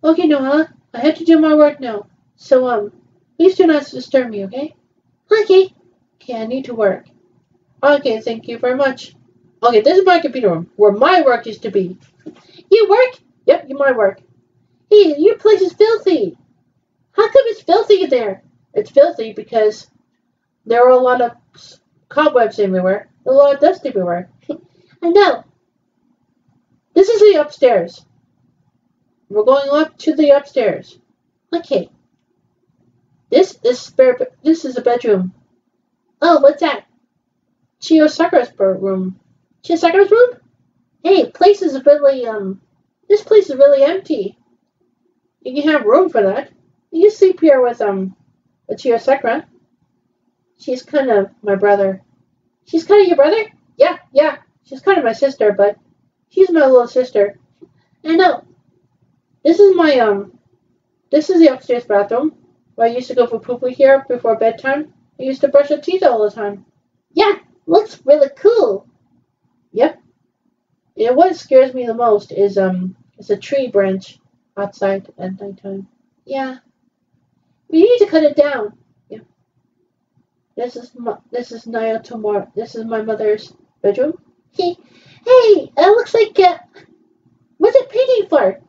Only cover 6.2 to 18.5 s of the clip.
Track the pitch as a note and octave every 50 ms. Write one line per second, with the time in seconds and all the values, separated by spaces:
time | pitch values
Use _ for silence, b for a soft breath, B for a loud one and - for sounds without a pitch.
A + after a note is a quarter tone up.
6.2 | _ - B3 A3+ A3 A3 B3 C4+ C4 - A#3+ A3+ G#3+ G3 F#3 - _ _ _ _
7.2 | _ _ _ _ _ _ _ _ _ _ _ _ - C#4 D4 C#4+ C#4+ C#4 A3 A3
8.2 | A3 A#3+ A3+ A3+ - - A#3 A3+ - B3 B3+ C4 C#4+ C4+ B3+ - - - _ _
9.2 | _ _ _ _ _ _ _ _ - A#3+ A#3+ G#3+ G#3+ C#4 E4+ F#4+ F#4+ F#4 F4+ E4+
10.2 | E4 D4+ A#3 C4 A#3 G3 E3+ D#3+ F3 - _ - G#3 G#3 G3 G#3 B3+ E4 F#4 F4+
11.2 | D4+ C4+ A#3+ A#3 - A3+ G#3+ G3+ - A3 F#3+ G3+ F#3 F3 F#3 _ _ _ _ _
12.2 | _ - b b b b b b b _ F#4+ A4+ A4 F#4 G4 A#4+ B4+ B4+ - _
13.2 | _ _ _ _ _ - E4+ F4 - - C4+ C#4 C#4 C4+ B3+ A3+ G#3 F#3+ G3 _
14.2 | _ _ _ _ _ _ _ _ _ _ _ _ _ _ G#4 G#4 G4+ E4 D4 C#4+
15.2 | D#4 G#4 - - - G#4 A4 F#4 F#4+ F4+ - _ G#4 A4 A4+ G#4+ - G4 F4+ C#4
16.2 | G#3+ F3 D3+ _ _ _ _ _ _ _ _ _ _ _ _ _ _ _ _ -
17.2 | A4 G#4+ - C5+ C5 A4+ G#4 - _ - E4+ A4 G#4+ - G#4 F#4 F4 C#4+ C4 B3
18.2 | A3+ G#3 F#3+ - _ _